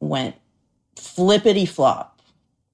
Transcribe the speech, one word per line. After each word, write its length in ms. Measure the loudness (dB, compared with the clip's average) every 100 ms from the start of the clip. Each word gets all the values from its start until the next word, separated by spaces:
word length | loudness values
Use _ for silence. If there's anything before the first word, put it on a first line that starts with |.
went 340 | -8 -6 -8 -12 _ _ _ _ _ -20
flippity 720 | -12 -2 2 2 2 0 -2
flop. 540 | 0 0 0 -8 _ _ _ _ _ _